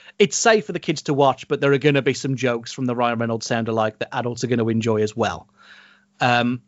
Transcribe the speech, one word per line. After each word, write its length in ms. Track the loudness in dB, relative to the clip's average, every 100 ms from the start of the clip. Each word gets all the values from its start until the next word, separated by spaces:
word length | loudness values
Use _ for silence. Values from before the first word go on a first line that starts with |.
| -10 0
it's 180 | 0 2
safe 300 | 4 2 0
for 60 |
the 60 | -6
kids 240 | -4 -4
to 100 | -2
watch, 340 | 2 2 2 -4
but 140 | 0
there 120 | 2
are 40 | 4
gonna 240 | 4 2
be 140 | 2 -2
some 200 | -4 -2
jokes 360 | -2 -2 -6
from 140 | -6 -4
the 100 | 0
Ryan 240 | 0 0
Reynolds 260 | -2 -4 -2
sound-alike 540 | -2 0 0 -2 -2
that 140 | -8 -6
adults 280 | -6 -4
are 40 | -2
gonna 200 | 0 0
enjoy 360 | 0 0 0
as 120 | 0 0
well. 320 | -2 -4 -12 _ -20 -20 -20 _ _ -2
Um, 420 | 2 2 0 -4